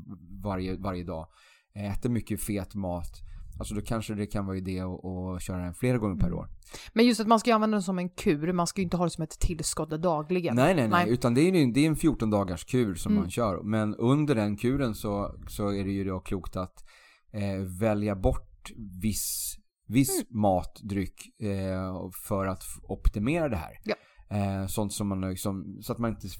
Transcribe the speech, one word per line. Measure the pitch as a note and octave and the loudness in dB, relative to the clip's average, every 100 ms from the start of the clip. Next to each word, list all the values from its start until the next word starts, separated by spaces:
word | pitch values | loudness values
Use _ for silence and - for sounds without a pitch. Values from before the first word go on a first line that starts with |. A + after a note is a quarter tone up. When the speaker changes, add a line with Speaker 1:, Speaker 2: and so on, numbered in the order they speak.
| - G2 F2 G2 | -12 -16 -14 -8
Speaker 1:
varje, | G2+ F#2 F#2 F#2 | -4 -2 -2 -4
varje | G2 F2+ | -4 -4
dag, | F2 E2 D#2+ _ - _ _ | -6 -8 -10 _ -20 _ _
äter | G#2 G2+ G2+ B2 | -8 -4 -2 0
mycket | A#2 - G2+ | 0 -2 -4
fet | - G2+ F2+ | -2 -4 -4
mat, | G#2 F#2+ F2 D#2+ - - - - - | -4 -4 -4 -6 -12 -14 -14 -12 -10
alltså | - | -6
då | G#2 | -4
kanske | G2+ A2+ G#2 | -2 -4 -2
det | G#2 G#2 | -4 -4
kan | G#2+ G2 | -4 -4
vara | F#2+ | -4
idé | F#2 F#2 | -4 -4
att, | F#2 F2+ | -4 -6
att | - F#2 F#2 F2+ | -6 -6 -4 -6
köra | - F#2 | -6 -4
den | F2+ | -4
flera | E2+ B2+ B2 | -2 0 2
gånger | G#2+ F2+ | 2 2
per | F2+ | 0
Speaker 2:
Mm. | E2 | 0
Speaker 1:
år. | D#2+ - - - - | -8 -14 -18 -18 -4
Speaker 2:
Men | A3 A#3+ | 4 6
just | A3 | 6
att | G#3+ | 4
man | A3+ | 4
ska | A#3+ | 6
ju | |
använda | A3+ G#3+ | 4 4
den | G#3+ | 2
som | F#3 F#3 | 0 -2
en | F3 | -2
kur, | - G#3 D3 D#3+ | 0 2 2 2
man | F3+ E3+ | 0 0
ska | - | 0
ju | |
inte | F3+ E3+ | 0 2
ha | |
det | F3 | 0
som | - | 0
ett | D#3 - | -6 0
tillskott | - D#3+ - - D#3 D#3 | 0 0 -4 -4 -4 0
dagligen. | F3+ D3+ D3+ F#3 E3 A#2+ | 2 2 0 0 2 4
Speaker 1:
Nej, | C#3+ | 6
nej, | F#3 A2+ | 6 4
nej. | C3+ G#2+ | 4 4
Speaker 2:
Nej. | |
Speaker 1:
Utan | A#2+ C3 | 4 4
det | A#2+ | 6
är | E3+ | 6
ju, | F#3 C3+ | 6 4
det | A2+ | 6
är | D#3 | 4
en | D3 | 4
fjorton | D#3+ A2+ A2 | 2 4 2
dagars | G#2 F#2+ F2+ | 2 2 -2
kur | - B2+ A2+ | 0 2 2
som | E2 - | 0 2
Speaker 2:
Mm. | G#2 | 2
Speaker 1:
man | F2+ | 2
kör. | G#2 A2+ F2 | 0 0 0
Men | F#2 A2 G#2+ | 0 2 2
under | G#2 A#2 C#3+ D3 | 2 4 4 4
den | A#2+ G#2 G#2 | 2 2 2
kuren | A#2+ C#3 C3 | 0 2 0
så, | G2+ A2 G2+ G2+ - - | -2 -2 -2 -4 -6 -10
så | - G#2 | -4 -2
är | G2+ | 0
det | G2 | 0
ju | G2 | 0
då | F#2+ F#2 | -2 -4
klokt | - G2 - F#2 | -4 -4 -4 -6
att, | F2+ - - - - _ _ | -8 -10 -20 -20 -20 _ _
eh, | G#2+ G2+ F#2+ F#2+ F2+ | -4 -2 -2 -4 0
välja | A2 G#2 G#2 G2 | 0 2 0 2
bort | G2 - - - - - G#2 F2+ | 2 0 -6 -18 -16 -14 -12 -2
viss, | G#2+ F#2+ - - - - _ _ - | -2 0 -2 -4 -6 -10 _ _ 0
viss | A2+ C3+ F#4+ | 4 4 2
Speaker 2:
Mm. | A3 A2 | -2 2
Speaker 1:
matdryck, | G#2 F#2 - - G#2+ G2 F#2 - - - | 4 4 0 -8 -4 -2 -2 -6 -20 -8
eh, | G#2+ G2 F#2+ F#2 F#2 F#2 F#2 - - | -4 -2 -2 -2 -4 -6 -8 -10 -4
för | G2+ F#2+ | -2 -2
att | F#2 | -4
f-, | - - | -8 -12
optimera | - - - G#2+ A2 E3+ D#3 | -8 2 2 2 0 0 0
det | G2 | -2
här. | D#2 G#1+ | -6 -10
Speaker 2:
Ja. | G#3 - _ _ - | -6 -6 _ _ -6
Speaker 1:
Eh, | G#2 G2 G2 F#2+ | -2 0 -2 -2
sånt | - G#2 | -2 -2
som | - G#2 | -2 -2
man | F#2+ F#2+ | -2 -2
liksom, | F#2 G#2 F#2+ F#2+ G2 | -2 -4 -4 -8 -10
så | G#2+ | -6
att | A2+ | -2
man | A#2 | -2
inte | G#2 G2 | -4 -8